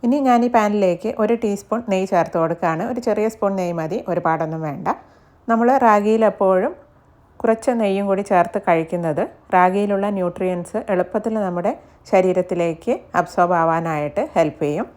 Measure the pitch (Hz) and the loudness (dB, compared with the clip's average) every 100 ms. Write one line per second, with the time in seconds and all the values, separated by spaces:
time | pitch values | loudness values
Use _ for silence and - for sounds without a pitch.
0 | 240 277 269 240 240 240 208 208 190 170 | 0 2 4 4 4 2 2 2 2 0
1 | 214 - 214 233 220 202 - 226 233 190 | -4 -2 0 0 -2 -4 -4 -6 -2 -2
2 | 190 185 165 180 165 170 175 160 233 247 | 0 0 0 0 -2 0 -2 -2 -4 -4
3 | 240 208 214 220 202 196 175 170 160 202 | -2 0 -2 -2 -4 -2 -4 -4 -4 -6
4 | - 175 170 160 160 160 156 139 - 277 | -4 -2 0 -2 -2 -4 -6 -6 -6 -6
5 | - _ _ _ - 226 233 269 240 208 | -8 _ _ _ -2 0 4 4 6 4
6 | 208 220 220 208 190 190 233 359 - _ | 4 2 2 2 2 2 0 -6 -20 _
7 | _ _ _ _ 220 226 247 240 208 196 | _ _ _ _ 0 0 0 0 0 0
8 | 202 196 202 185 175 208 196 165 165 180 | 0 -2 2 2 2 0 0 0 0 -4
9 | 170 151 196 - _ 185 180 190 202 202 | -2 -2 -4 -6 _ 4 4 2 0 0
10 | 202 202 180 175 185 180 175 214 214 185 | -2 -2 -4 -2 -4 -4 -6 -8 -4 -2
11 | 180 220 214 220 196 175 185 320 - _ | -2 -2 -4 -4 -4 -2 -4 -6 -12 _
12 | - 196 185 185 180 175 170 160 - 311 | 0 2 4 2 0 -2 -2 -4 -4 -4
13 | - - 170 - 175 175 165 165 165 156 | -2 -2 -2 2 2 4 2 0 -2 -4
14 | 147 147 294 - 160 147 147 147 247 | -4 -4 -4 0 0 0 -4 -2 -6